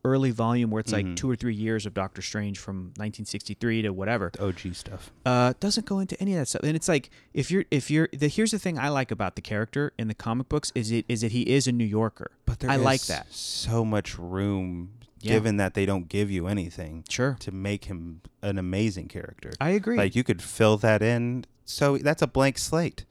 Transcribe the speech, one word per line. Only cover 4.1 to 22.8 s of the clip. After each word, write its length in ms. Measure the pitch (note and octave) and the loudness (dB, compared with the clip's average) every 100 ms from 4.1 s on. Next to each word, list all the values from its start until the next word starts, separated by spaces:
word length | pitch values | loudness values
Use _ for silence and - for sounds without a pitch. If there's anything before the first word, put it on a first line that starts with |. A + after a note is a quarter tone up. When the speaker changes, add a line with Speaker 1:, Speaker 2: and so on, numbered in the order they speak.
| A#2 F2 | 0 -2
Speaker 2:
The 60 | - | -2
O 80 | G2 | -2
G 180 | F2 F2+ | -2 -6
stuff. 400 | F2 - F#2+ - - B2+ | -8 -10 -14 -16 -6 2
Speaker 1:
Uh, 260 | B2 B2 B2+ | 4 4 2
doesn't 260 | G3+ D#3 - | -2 -2 -2
go 140 | G3 | -2
into 180 | F#3+ - | -2 -4
any 100 | F#3+ | -2
of 80 | F3+ | 0
that 80 | C3 | -2
stuff, 140 | - | -2
and 100 | D3+ | 0
it's 140 | D#3 - | 0 2
like, 220 | D#3 - - _ | 0 0 -12 _
if 180 | - C3+ | -4 0
you're, 140 | F#3 - | 0 2
if 220 | C#3 - | 0 2
you're, 160 | D3+ D#3+ | 2 2
the, 160 | C#3 D3 | 2 0
here's 220 | - A3 | 2 2
the 80 | G#3 | 2
thing 200 | F#3 D#3 | -2 -2
I 80 | C#3 | 0
like 240 | C#3+ B2+ | 0 0
about 240 | G#2+ F#2+ - | -2 -2 -4
the 60 | |
character 500 | - G#2 A2+ C#3+ C#3+ - | -4 -2 -2 -2 -2 -2
in 80 | A2 | -4
the 60 | |
comic 340 | G#2+ A#2 A#2+ B2+ | -4 -2 -2 0
books 240 | D3 - | -2 -2
is 160 | B2+ G#2+ | -2 0
it, 140 | A#2 - | 0 0
is 100 | A#2 | -2
that 140 | A2+ | 0
he 80 | A#2+ - | 0 2
is 180 | C3+ B2+ | 2 4
a 60 | |
New 100 | A#2+ | 2
Yorker. 480 | A2 G#2+ A2 - - _ - | 2 2 0 -4 -14 _ -4
Speaker 2:
But 140 | A2+ | -2
there 100 | B2+ | 0
Speaker 1:
I 40 | C3+ | 2
Speaker 2:
is 40 | |
Speaker 1:
like 200 | C3 C3+ - | 4 2 0
that. 200 | D#2 - | -4 -6
Speaker 2:
so 500 | - - - - A#2 | -10 -8 -6 -2 0
much 340 | A2 G#2 - - | 2 0 -2 -6
room, 760 | F2 F#2+ G2+ G2 F#2 F2 F2+ A2+ - - | -6 -2 0 0 -2 -6 -10 -14 -20 -8
Speaker 1:
Yeah. 140 | A2 | 2
Speaker 2:
given 240 | A2 A2 G#2 | 4 4 2
that 160 | F#2+ | 2
they 120 | - G2 | 2 2
don't 220 | G2 E2+ | 0 -2
give 240 | G2+ G#2 | -2 0
you 160 | F#2+ F2 | 0 0
anything, 560 | G2+ F2 - D#2+ D#2+ - | -2 -4 -8 -10 -10 -6
Speaker 1:
Sure. 260 | - C3 B2+ | -2 0 -2
Speaker 2:
to 100 | - | -8
make 340 | F#2+ G2 G#2 - | -6 -4 -4 -6
him 360 | F2+ E2+ E2 - _ | -10 -10 -14 -18 _
an 160 | G2+ G2 | -4 -2
amazing 520 | F2+ F#2+ A2+ F#2+ - | 0 2 0 0 -8
character. 420 | F2+ - - - - | -10 -12 -14 -10 -2
Speaker 1:
I 120 | D3 | 0
agree. 260 | G3+ G3+ A#3 | 2 2 2
Speaker 2:
Like, 180 | G2 A#2 | 2 2
you 80 | |
could 180 | B2+ F2+ | 0 0
fill 360 | - - A2 G#2+ | -2 4 6 6
that 240 | A2+ G#2+ | 6 4
in. 420 | G#2+ A#2+ A#2+ B2+ - _ - | 4 2 0 -4 -8 _ -10
So 320 | - C#3+ C#3 | 0 2 4
that's 240 | D3 D#3 | 2 2
a 60 | C#3+ | 2
blank 300 | C3 C3+ - | 4 4 2
slate. 480 | - D#3+ | 0 0